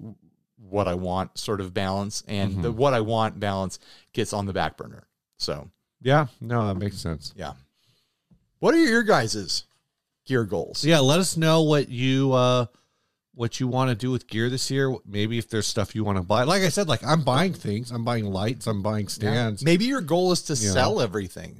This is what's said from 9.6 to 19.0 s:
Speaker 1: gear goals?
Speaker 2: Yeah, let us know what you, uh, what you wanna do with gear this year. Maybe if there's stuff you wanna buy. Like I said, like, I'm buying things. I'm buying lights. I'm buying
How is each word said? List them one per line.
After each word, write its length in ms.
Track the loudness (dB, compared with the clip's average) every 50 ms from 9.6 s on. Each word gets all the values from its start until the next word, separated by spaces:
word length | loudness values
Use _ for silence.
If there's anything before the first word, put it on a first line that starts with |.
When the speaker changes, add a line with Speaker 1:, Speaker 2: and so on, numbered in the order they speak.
| -6 _ _ _ _ _ _ _ _ _ _ _ _
Speaker 1:
gear 200 | 0 0 0 0
goals? 400 | 0 -2 -4 -4 -4 -6 -2 2
Speaker 2:
Yeah, 140 | 4 4 6
let 200 | 6 6 4 4
us 160 | 2 0 0
know 260 | 0 2 4 4 4 4
what 260 | 4 4 2 2 0
you, 420 | -4 -2 0 0 2 2 2 2 4
uh, 340 | 4 4 4 4 2 0 -2 _ _ _ _ _ _ _ _ _ _ _ _ _
what 260 | -6 -6 -4 -4 -2
you 80 | -4 -2
wanna 260 | 0 0 0 0 0
do 160 | 0 -2 -2
with 160 | -2 -4 -4
gear 220 | -4 -4 -2 -2 -2
this 220 | -2 -4 -4 -2
year. 260 | -2 0 0 0 -2 -4 -8
Maybe 300 | -8 -4 -2 -2 0 -2 -4
if 100 | -4 -2
there's 160 | -2 -2 -2
stuff 280 | -2 -2 -2 -4 -2 -2
you 80 | -2 -2
wanna 200 | 0 0 -2 0
buy. 200 | 2 2 2 4
Like 180 | 2 2 2 2
I 80 | 2
said, 180 | 0 0 0 0
like, 160 | 0 -2 0
I'm 180 | 2 2 2 2
buying 300 | 2 2 2 2 0 -2
things. 380 | -4 -4 -4 -4 -4 -4 -6 -6
I'm 100 | -4 -2
buying 220 | -2 -2 -2 -2
lights. 420 | -2 -2 -2 -2 -2 -4 -4 -4
I'm 160 | -4 -4 -2 -2
buying 220 | -2 -2 -2